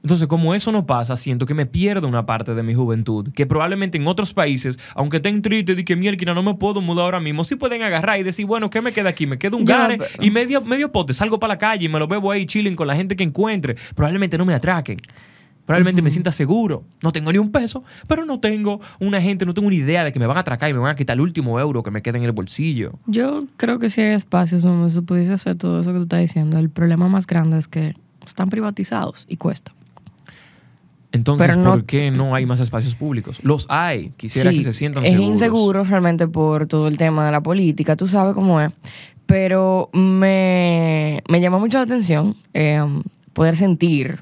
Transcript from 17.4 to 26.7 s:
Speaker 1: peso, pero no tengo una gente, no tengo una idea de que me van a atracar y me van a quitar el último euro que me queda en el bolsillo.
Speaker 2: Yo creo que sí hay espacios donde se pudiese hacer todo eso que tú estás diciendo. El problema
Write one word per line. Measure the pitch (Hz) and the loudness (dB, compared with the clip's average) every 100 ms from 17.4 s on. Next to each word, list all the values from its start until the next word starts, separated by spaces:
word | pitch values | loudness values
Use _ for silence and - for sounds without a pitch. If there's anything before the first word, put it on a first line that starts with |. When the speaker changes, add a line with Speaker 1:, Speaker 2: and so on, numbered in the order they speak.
| 214 | 2
Speaker 1:
peso, | 208 233 262 - - - | 0 -2 -8 -16 -20 -4
pero | 311 320 | -2 -2
no | 262 | -2
tengo | 214 214 208 202 - - | -2 0 -2 -4 -10 -6
una | 196 196 | -2 0
gente, | 180 196 180 | 0 0 -2
no | |
tengo | 175 202 | 0 2
una | 180 | 2
idea | 135 170 | 2 0
de | 156 | 0
que | 131 | 0
me | 117 | 0
van | 151 | 0
a | |
atracar | - 117 151 | -2 -2 0
y | |
me | 131 | 0
van | 131 | 0
a | 147 | -2
quitar | 135 | -2
el | 123 | 0
último | 170 160 127 117 | 0 0 -2 0
euro | 147 123 | 0 -2
que | 110 | -4
me | 104 | -6
queda | 117 120 | -4 -2
en | |
el | 120 | -2
bolsillo. | 104 95 - 160 131 101 - - | -2 -6 -4 -2 -2 -6 -8 -4
Speaker 2:
Yo | 220 262 294 277 - | 0 0 -2 -8 -4
creo | 233 240 | -4 -2
que | 233 | -2
sí | 214 | 0
hay | 214 | 2
espacios | 214 - 180 170 175 | 0 0 0 2 2
donde | 180 175 170 | 2 2 2
se | 170 | 0
pudiese | 170 180 175 | 0 0 0
hacer | 190 190 | 0 -4
todo | 175 180 170 | -4 -2 0
eso | 175 | 0
que | 180 | -2
tú | |
estás | 170 170 | 0 0
diciendo. | 170 165 156 160 | 0 0 0 2
El | |
problema | 160 | 0